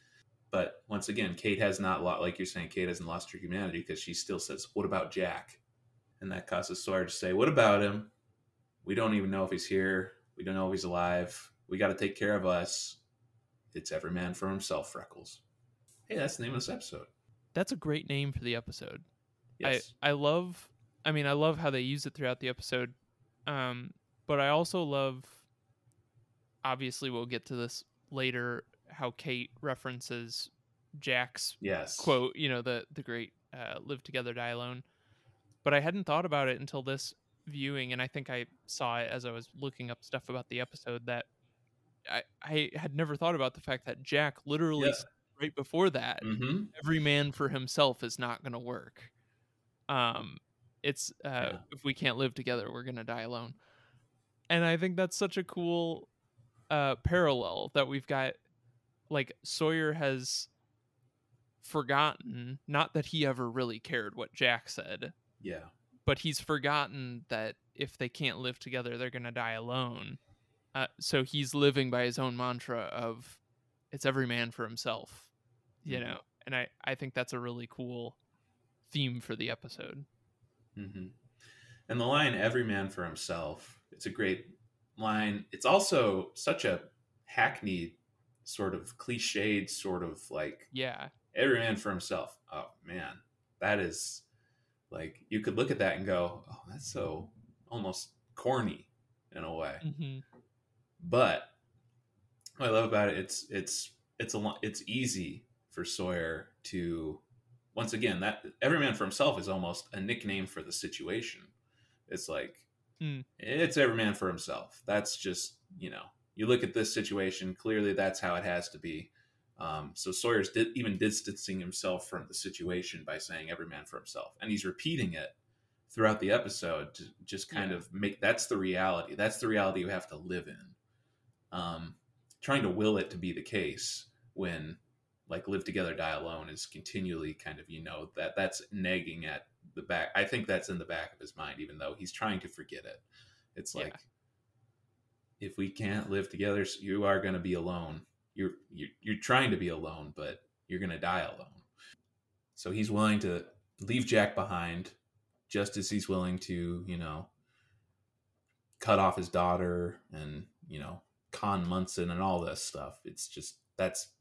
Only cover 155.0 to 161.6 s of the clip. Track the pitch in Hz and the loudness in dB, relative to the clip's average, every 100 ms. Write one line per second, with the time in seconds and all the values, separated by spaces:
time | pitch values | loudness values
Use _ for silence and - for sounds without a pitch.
155 | _ _ _ _ - 101 101 104 98 107 | _ _ _ _ -2 0 0 0 0 0
156 | 95 92 92 90 - 87 85 87 95 87 | 2 0 2 -2 -2 -2 -2 -4 -4 -6
157 | 80 78 - _ _ _ _ _ _ _ | -4 -6 -10 _ _ _ _ _ _ _
158 | _ _ _ _ _ _ _ - - 101 | _ _ _ _ _ _ _ 0 6 8
159 | 95 95 85 87 87 90 90 87 87 - | 8 4 2 4 6 6 4 2 0 -4
160 | - 80 76 76 - _ - 76 73 90 | -12 -10 -8 -10 -12 _ -14 -10 -10 -12
161 | _ _ _ - 104 98 | _ _ _ -2 0 2